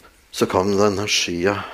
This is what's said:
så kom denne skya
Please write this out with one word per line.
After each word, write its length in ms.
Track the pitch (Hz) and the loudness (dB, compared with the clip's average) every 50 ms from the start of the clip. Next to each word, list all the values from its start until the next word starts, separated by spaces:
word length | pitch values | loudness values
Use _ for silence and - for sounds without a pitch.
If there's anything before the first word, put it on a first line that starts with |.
| - - _ _ _ _ | -20 -20 _ _ _ _
så 160 | - - 117 - | -4 -2 -2 2
kom 240 | - 95 92 101 101 98 | 2 2 2 2 2 2
denne 260 | 104 104 98 95 104 | 2 2 2 0 -2
skya 540 | 101 - - - - 87 85 87 101 101 101 98 - | -2 -2 -2 -2 -2 -2 0 0 0 0 -2 -6 -12